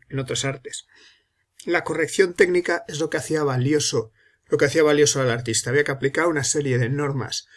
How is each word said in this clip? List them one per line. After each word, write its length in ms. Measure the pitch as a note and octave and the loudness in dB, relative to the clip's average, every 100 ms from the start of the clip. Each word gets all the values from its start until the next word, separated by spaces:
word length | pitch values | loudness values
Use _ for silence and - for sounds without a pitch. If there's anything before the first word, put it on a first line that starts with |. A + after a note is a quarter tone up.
| _ | _
en 100 | C3+ | -8
otras 240 | C3 A#2+ - | -6 -4 -4
artes. 420 | - - - - _ - _ _ _ _ _ | -6 -10 -14 -16 _ -20 _ _ _ _ _
La 200 | - E3+ | -2 -2
corrección 500 | E3 D#3+ D#3 - F#3+ | -2 -2 -2 2 0
técnica 500 | F3 F#3 F3+ F3 E3+ - | 4 4 4 0 -2 -4
es 120 | D3+ | -6
lo 120 | D#3 | -4
que 60 | D#3 | -4
hacía 260 | - D#3 | -2 -2
valioso, 680 | D3 B2+ C3 D3+ - B2 A2 _ _ _ _ | 0 0 2 2 0 -2 -4 _ _ _ _
lo 100 | D3 | 0
que 80 | D3 | 2
hacía 160 | D#3+ | 4
valioso 400 | D3+ D3 C#3+ C#3 | 4 6 4 4
al 80 | C3 | 0
artista. 400 | A#2 A#2+ A2+ - | -2 -2 -4 0
Había 140 | C3+ | 0
que 80 | D3 | 0
aplicar 340 | C3 C3+ D3 E3+ | 0 -2 0 0
una 160 | D3+ | 0
serie 360 | C3+ D#3 C#3 B2 | -2 -2 0 0
de 100 | A#2+ | 0
normas 580 | C#3+ D3 C#3 F#2+ - - | -2 -2 -4 -4 -8 -12